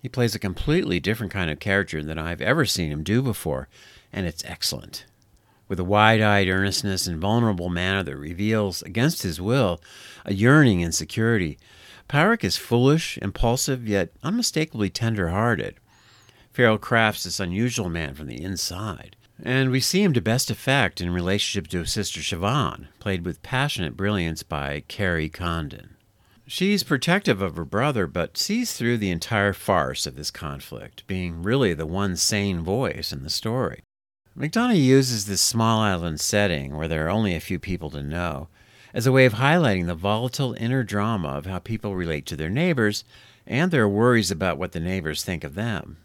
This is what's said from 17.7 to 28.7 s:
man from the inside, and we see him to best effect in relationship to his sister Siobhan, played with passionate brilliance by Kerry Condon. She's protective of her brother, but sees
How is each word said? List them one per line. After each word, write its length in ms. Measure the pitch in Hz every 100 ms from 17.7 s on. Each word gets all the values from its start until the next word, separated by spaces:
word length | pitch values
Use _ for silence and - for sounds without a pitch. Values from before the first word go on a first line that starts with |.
| 120 90
man 260 | 82 78
from 120 | 69 76
the 160 | 60
inside, 720 | 87 92 - 104 107 87 - - _ -
and 280 | - 131 131
we 100 | 127
see 220 | 123 180
him 100 | 202
to 60 | 127
best 300 | 101 117 -
effect 500 | 110 - 139 101 -
in 100 | 87
relationship 560 | 87 87 101 - 101 80
to 120 | 90
his 120 | 80
sister 280 | - 98 -
Siobhan, 680 | 76 87 98 139 95 - - _
played 260 | - 95
with 180 | 87 85
passionate 540 | - 127 143 - 85 62
brilliance 460 | 98 104 85 80
by 400 | - 76 71 73 -
Kerry 400 | - 98 85 78
Condon. 680 | - 87 82 78 - 50 - _ _ _ _ -
She's 340 | - 185 202
protective 580 | - 139 - 185 - 107
of 140 | 95
her 100 | 78
brother, 440 | 76 101 143 127 87
but 280 | 90 82 -
sees 360 | - 220 240